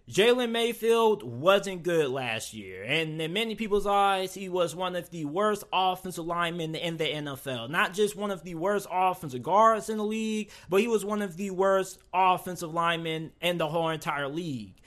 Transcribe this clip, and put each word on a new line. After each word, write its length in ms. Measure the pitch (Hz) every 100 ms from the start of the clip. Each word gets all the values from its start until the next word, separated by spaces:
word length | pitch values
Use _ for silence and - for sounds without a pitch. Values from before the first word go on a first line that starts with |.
| -
Jalen 400 | 160 233 247 233
Mayfield 720 | 233 233 226 226 226 220 208
wasn't 600 | 120 117 175 196 185 180
good 280 | 170 165 139
last 420 | 135 120 110 -
year, 300 | 107 95 92
and 360 | 110 160 156 156
in 100 | 160
many 220 | 202 226
people's 320 | 214 214 202 202
eyes, 480 | 202 196 190 190
he 160 | 196 185
was 260 | 180 175 165
one 200 | 185 180
of 120 | 170
the 160 | 175
worst 400 | 143 175 214 202 -
offensive 540 | 180 185 180 180 170 165
linemen 480 | 170 170 170 160
in 240 | 160 170 165
the 80 | 156
N 200 | 151 147
F 200 | 131 135
L. 220 | 120 120
Not 260 | 175 208
just 200 | 185 208
one 160 | 196 208
of 140 | 190
the 100 | 175
worst 320 | 165 190 202 -
offensive 500 | 185 185 180 147 127
guards 460 | 151 196 226 214 202
in 80 | 214
the 80 |
league, 460 | 214 220 220 214 202 - -
but 140 | 190
he 60 | 233
was 180 | 214 202
one 160 | 208
of 160 | 202 160
the 140 | 202
worst 480 | 180 196 190 185 - _
offensive 640 | 180 185 180 180 175 165
linemen 580 | 165 170 165 165 160 160 -
in 160 | 175 170
the 100 | 156
whole 220 | 165 160
entire 400 | 160 170 143 139
league. 460 | 160 170 123 98 -